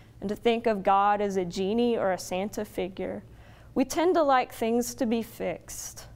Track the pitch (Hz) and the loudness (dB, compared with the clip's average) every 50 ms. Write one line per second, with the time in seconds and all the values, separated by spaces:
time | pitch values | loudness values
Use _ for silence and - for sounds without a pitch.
0 | - - - - 196 196 208 - - 233 226 233 233 233 208 196 185 196 196 196 | -20 -20 -14 -10 -6 -6 -6 0 0 0 0 2 2 0 0 2 2 4 4 6
1 | 202 208 208 202 208 202 190 196 180 170 175 190 190 190 220 233 240 240 226 - | 4 4 2 2 0 0 0 -2 -2 -2 -2 -2 -2 0 2 2 2 2 2 2
2 | 117 190 180 180 - - 180 185 202 214 - 226 208 - - 185 185 185 190 - | 0 0 0 -2 -4 -6 -4 -4 -4 -4 -6 -8 -8 -6 -6 -6 -6 -6 -6 -8
3 | 185 185 196 208 - - - - - - - - - - - 247 269 269 - 339 | -8 -8 -8 -10 -12 -16 -20 -20 -20 -20 -20 -20 -20 -4 0 0 0 0 2 2
4 | 311 370 339 349 302 277 269 254 - - - - 233 226 233 240 240 240 240 - | 2 4 4 4 4 6 4 4 2 0 -4 -4 -2 0 2 0 0 -2 -4 -2
5 | 269 220 233 226 214 - - - 196 180 - - - - - - - - - - | -2 0 0 -2 -2 -6 -8 -8 -6 -6 -6 -8 -10 -14 -14 -12 -12 -14 -14 -16
6 | - - - | -18 -18 -20